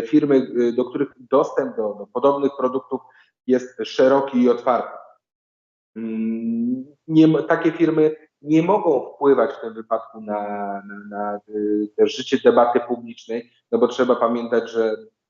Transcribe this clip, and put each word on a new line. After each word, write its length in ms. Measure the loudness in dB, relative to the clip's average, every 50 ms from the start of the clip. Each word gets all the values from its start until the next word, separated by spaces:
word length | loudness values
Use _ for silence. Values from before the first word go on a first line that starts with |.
| 0
firmy, 300 | 2 2 2 4 4 4
e, 360 | 2 2 0 0 0 0 0
do 120 | 0 -2 -2
których 240 | -2 -4 -6 -6 -6 _ -14 -4 0
dostęp 460 | 2 2 2 0 -2 -4 -4 -4 -4
do, 180 | -6 -6 -6 -6
do 120 | -8 -12 -10
podobnych 400 | -4 0 2 2 2 2 0 -4 -2 -2
produktów 420 | -4 -2 -2 -4 -6 -8 -10 -10 -10 _ _ _ _ _ _ _ _
jest 300 | 0 0 0 -2 -4 -10 -10 -10
szeroki 580 | -6 0 2 4 4 4 2 0 0 0 2
i 80 | 2 2
otwarty. 480 | 2 2 0 0 0 0 -2 -6 -12 -18 -20 -20 _ _ _ _ _ _ _ _ _ _ _ _ _ _ _ _ -14
Mm, 880 | -12 -10 -8 -6 -6 -4 -4 -4 -4 -4 -4 -4 -2 -2 -2 -4 -6 -8 -12 -20 _ _ 0
nie 160 | 4 6 6
m-, 200 | 6 4 2 2 0
takie 240 | 0 0 0 0
firmy 440 | 0 2 0 2 4 4 2 2 0 -2 _ _ _ _
nie 200 | -2 0 2 2
mogą 500 | 4 4 2 2 2 2 0 0 -2 -6 -6
wpływać 380 | 2 4 4 6 6 4 0
w 80 | -2 -6
tym 140 | -10 -12 -12
wypadku 460 | -12 -8 -6 -6 -6 -6 -8 -18 -14
na, 220 | -8 -6 -6 -4 -4 -6 -6 -6 -6 -6 -8 -10 -12
na, 140 | -14 -18 -18 -16 -12
na, 240 | -10 -8 -6 -6 -6
e, 60 | -8 -10 -8 -6 -4 -2 0 0 -2 -2 -2 0
też 200 | 2 2 2 0
życie 220 | -2 -4 -2 -2 2 4
debaty 360 | 4 4 6 4 4 2 0
publicznej, 720 | -2 -4 -6 -8 -8 -12 -18 -16 -12 -10 -10 -10 -10 _ _ _ _ _
no 60 | -2 0
bo 100 | 0 0
trzeba 280 | 0 0 0 0 0
pamiętać, 540 | 0 0 -2 -2 -2 -4 -2 -2 -2 -2 -2
że 260 | -2 -2 -2 -2 -2 -6 -10 -16 _ _ _